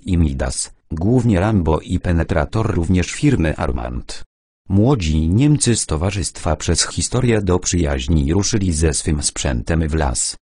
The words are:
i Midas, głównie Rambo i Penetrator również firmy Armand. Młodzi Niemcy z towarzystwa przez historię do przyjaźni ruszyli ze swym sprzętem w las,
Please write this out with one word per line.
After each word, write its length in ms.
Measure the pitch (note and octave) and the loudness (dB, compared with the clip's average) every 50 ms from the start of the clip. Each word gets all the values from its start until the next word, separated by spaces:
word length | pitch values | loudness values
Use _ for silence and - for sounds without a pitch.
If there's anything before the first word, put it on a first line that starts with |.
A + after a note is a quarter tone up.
i 160 | - - F2 F2 | -4 0 2 2
Midas, 560 | E2 D2 C2+ B1+ B1 C2 - - - - - _ _ - | 2 2 0 -2 -4 -4 -4 -6 -8 -10 -12 _ _ -10
głównie 500 | F2 D#2 E2+ G#2+ B2+ C3 A2+ A#2+ G2+ E2+ | -6 -2 0 2 2 4 4 4 2 2
Rambo 400 | F#2+ A2 A2+ F#2+ D#2 D#2+ D#2 D#2 | 2 2 2 2 2 2 0 0
i 200 | - - F2+ F2 | -2 -4 -4 -2
Penetrator 760 | - F#2 E2+ E2+ D#2 - E2+ D#2+ C#2+ - - A2 - - - | 0 0 0 0 0 0 0 0 0 0 -2 -2 -2 0 -2
również 360 | F2 E2 D#2+ F#2 F2+ E2 - | -2 0 2 2 2 0 -2
firmy 460 | - - D3 D3 A2+ F2+ D#2+ D2+ - | -2 0 2 2 2 2 2 0 -2
Armand. 640 | - F2 D2 - - A#1 B1 B1 A#1 - - - - - - _ _ _ _ _ _ _ - | -2 -2 -2 -2 -4 -6 -8 -8 -10 -10 -10 -12 -14 -14 -16 _ _ _ _ _ _ _ 0
Młodzi 600 | F#2+ G2 A2 B2+ D3 A2 E2+ D#2 D#2 D#2+ D#2+ D#2+ | 2 2 4 4 2 2 2 0 2 2 2 2
Niemcy 480 | F2+ A2+ C#3+ D3+ D3+ - - A#2+ A2+ | 4 4 4 4 4 4 2 0 0
z 100 | - - | 0 -2
towarzystwa 680 | - E2+ D2 E2 G2+ G2 G2+ E2 - - - - E2+ D#2 | -4 -2 -2 -2 -2 -2 -4 -6 -6 -8 -6 -2 -2 -2
przez 320 | - - - E2+ - - - | -2 0 0 0 0 -2 -2
historię 540 | - - - - - B2 B2+ A#2+ A2+ G#2+ | -4 -4 -4 -2 -2 0 2 2 2 2
do 160 | G2+ F#2 F2+ F2+ | 2 0 0 0
przyjaźni 720 | - - F#2 F2 D#2+ D2 C#2+ C2+ B1+ E2 F2 D#2 C#2 C#2+ | 0 -2 0 0 0 0 -2 -2 0 2 2 2 2 2
ruszyli 400 | E2+ G2+ G2 - - G#2+ G2 F#2 | 2 0 0 0 0 0 0 0
ze 220 | D#2 D2+ E2+ D#2 D2 | 0 2 0 0 0
swym 280 | - - F2 D#2 C#2+ | -2 -2 -2 -2 -2
sprzętem 640 | C#2 - - - - D2 B1 A#1 - - E2 D#2+ D#2+ D2+ | -2 -4 -4 -4 -4 -2 -2 -2 -2 -2 0 0 0 0
w 60 | D#2 | 0
las, 420 | D#2+ D2 C2 B1 - - - - - _ | 0 0 -2 -2 -4 -4 -6 -8 -10 _